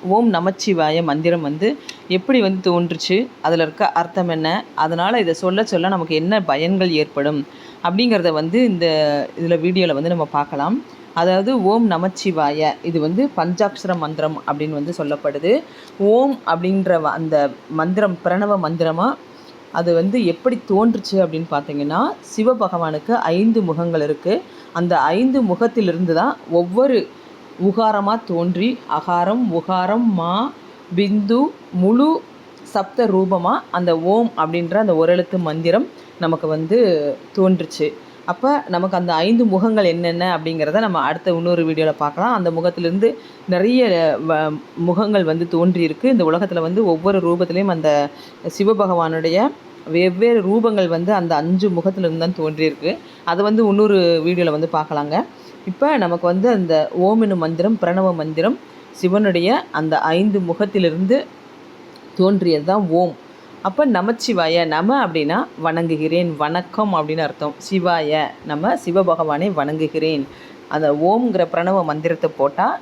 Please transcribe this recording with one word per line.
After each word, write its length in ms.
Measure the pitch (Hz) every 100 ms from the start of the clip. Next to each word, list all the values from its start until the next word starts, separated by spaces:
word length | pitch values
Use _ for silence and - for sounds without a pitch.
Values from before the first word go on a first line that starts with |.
| 185
ஓம் 220 | 202 240
நமச்சிவாய 720 | 180 180 190 - 175 156 160
மந்திரம் 400 | 170 147 165 170
வந்து 260 | 147 151 208 294 - - -
எப்படி 300 | 185 185 262
வந்து 200 | 196 190
தோன்றுச்சு, 540 | 185 175 175 165 - 185 247 -
அதுல 200 | 151 165
இருக்க 240 | 160 156 202
அர்த்தம் 360 | 170 170 190 175
என்ன, 200 | 160 160 185 -
அதனால 460 | - 156 170 185 240
இதை 140 | 180
சொல்ல 300 | 165 185 190
சொல்ல 240 | 220 180 180
நமக்கு 260 | 190 160
என்ன 260 | 156 170 214
பயன்கள் 500 | 165 139 165 190 185
ஏற்படும் 500 | 156 151 143 143 151 139 - - -
அப்படிங்கிறத 500 | 175 185 247 214 170
வந்து 280 | 156 160 208
இந்த 220 | 247 180 170 156 151 143 - -
இதுல 220 | 170 170
வீடியோல 340 | 170 185 175
வந்து 180 | 139 160
நம்ம 120 | 175 151
பார்க்கலாம். 460 | 147 143 143 147 254 - - -
அதாவது 360 | - 170 185 202 262
ஓம் 220 | 185 220 226
நமச்சிவாய, 760 | 165 185 185 202 160 147 147 156 -
இது 180 | - 165
வந்து 240 | 151 185 277 -
பஞ்சாக்ஷர 600 | 170 180 208 180 190 175
மந்திரம் 400 | 151 156 156 156
அப்படின்னு 380 | - 147 151 151
வந்து 160 | 147 170
சொல்லப்படுது. 580 | 147 147 151 143 165 269 - - - - 202
ஓம் 300 | 226 277 262 -
அப்படின்ற 540 | 170 180 190 185 170
வ-, 120 | 151
அந்த 240 | - 160 156 143 - -
மந்திரம் 460 | 156 165 185 208 175
பிரணவ 380 | 175 180 208 202
மந்திரமா 500 | 160 165 160 165 220 - - - - - -
அது 180 | 160 175
வந்து 260 | 170 190 247
எப்படி 320 | 185 170 254 240 -
தோன்றுச்சு 500 | 196 226 220 - 190
அப்படின்னு 320 | 175 160 165
பார்த்தீங்கன்னா, 500 | 147 147 143 147 165 285 - -
சிவபகவானுக்கு 840 | - 220 247 196 180 160 156 - 233 -
ஐந்து 300 | 175 220 226
முகங்கள் 400 | 180 160 170 165
இருக்கு. 300 | 147 147 175 226 - - -
அந்த 220 | 170 175 170 135
ஐந்து 300 | 180 262 262
முகத்திலிருந்து 720 | 220 180 226 233 190 170 180
தான் 200 | 160 233 285 -
ஒவ்வொரு 460 | 170 175 196 269 240 - - - - - -
உகாரமா 540 | 185 196 220 208 202 226
தோன்றி, 440 | 226 170 175 175 220 247 -
அகாரம், 560 | 156 170 175 175 233 233
உகாரம், 520 | 165 165 185 185 214 233
மா, 200 | 185 165 190 269 - - - -
பிந்து, 460 | 180 202 208 202 233 311 - -
முழு 380 | 180 185 233 294 320 - - - -
சப்த 420 | - 208 196 - 226
ரூபமா 480 | 190 190 185 175 277 -
அந்த 200 | 175 180 165 170
ஓம் 240 | 214 233 -
அப்படின்ற 400 | 160 170 170 185
அந்த 180 | 220 160
ஒரு 160 | 165
எழுத்து 260 | 175 175 185
மந்திரம் 480 | 170 156 165 196 320 - - -
நமக்கு 280 | 165 160 156
வந்து 320 | 156 160 220 220 160 147 - -
தோன்றுச்சு. 560 | - 185 180 160 - 151 - - - -
அப்ப 220 | 175 262 285 -
நமக்கு 280 | 175 185 185
அந்த 160 | 175
ஐந்து 300 | 160 180 233
முகங்கள் 400 | 226 185 226 214
என்னென்ன 400 | 185 165 175 170 185
அப்படிங்கிறத 500 | 170 160 165 151 180
நம்ம 200 | 226 170
அடுத்த 320 | 135 160 -
இன்னொரு 300 | 170 170 175
வீடியோல 280 | 160 156 156 151
பார்க்கலாம். 380 | 147 147 196
அந்த 160 | 180 170
முகத்திலிருந்து 580 | 165 175 170 170 185 226 - - - -
நிறைய 320 | 180 202 254 240 175 160 135
வ-, 160 | 160 156 156 151 - -
முகங்கள் 480 | 170 175 214 208
வந்து 220 | 165 160 170
தோன்றியிருக்கு. 560 | 170 175 175 165 156 254
இந்த 160 | 247
உலகத்துல 360 | 160 165 185 175
வந்து 260 | 160 185 208
ஒவ்வொரு 320 | 160 180 196
ரூபத்திலையும் 520 | 170 175 175 175 196
அந்த 180 | 165 156 147 143 - - - 170
சிவபகவானுடைய 840 | - 202 214 196 175 160 160 160 175 262 285 - - -
வெவ்வேறு 540 | 165 185 180 233 233
ரூபங்கள் 460 | 185 220 226 208 180
வந்து 240 | 165 175
அந்த 200 | 208 170 156
அஞ்சு 320 | 160 185 202
முகத்திலிருந்து 540 | 170 180 190 175 165
தான் 120 | 165 180
தோன்றியிருக்கு. 540 | 156 156 160 139 151 339 - -
அதை 160 | - 175
வந்து 200 | 202 220
இன்னொரு 340 | 220 196 214 196 175 165
வீடியோல 280 | 160 180 170
வந்து 180 | 151 165
பார்க்கலாங்க. 420 | 160 156 151 147 165 285 - - - -
இப்ப 300 | 180 285 294
நமக்கு 280 | 175 170 175
வந்து 220 | 180 233
அந்த 240 | 220 175 156 151 170
ஓம் 260 | 185 220
என்னும் 160 | 220 185
மந்திரம், 400 | 160 165 190 226
பிரணவ 340 | 175 180 190
மந்திரம், 420 | 170 156 156 185 330 - - -
சிவனுடைய 560 | - 180 196 208 175 175 262 -
அந்த 220 | 151 156 156 160
ஐந்து 320 | 170 208 196
முகத்திலிருந்து 800 | 175 170 208 202 175 160 190 269 - - - - - - - - -
தோன்றியது 500 | - 185 202 180 156
தான் 200 | 151 202 185
ஓம். 240 | 165 180 139 - - - -
அப்ப 220 | 196 190 294
நமச்சிவாய, 760 | 196 196 233 - 196 160 170 165
நம 240 | 156 190 277
அப்படின்னா 400 | 214 165 147 180 - -
வணங்குகிறேன், 720 | 160 165 170 156 156 165 175 147
வணக்கம் 560 | 151 170 180 - 208
அப்படின்னு 300 | 175 151 160
அர்த்தம். 300 | 151 - 147 143
சிவாய, 520 | - 196 175 170 151 156 147 - -
நம்ம 280 | 147 190
சிவபகவானை 720 | - - 180 180 165 160 147 196
வணங்குகிறேன். 680 | 165 139 156 156 156 156 151 135 - - - -
அந்த 200 | 151 156 147
ஓம்ங்கிற 420 | 170 220 247 185
பிரணவ 340 | 165 165 175 190
மந்திரத்தை 460 | 160 151 165 165 160
போட்டா 360 | - 139 139 208 -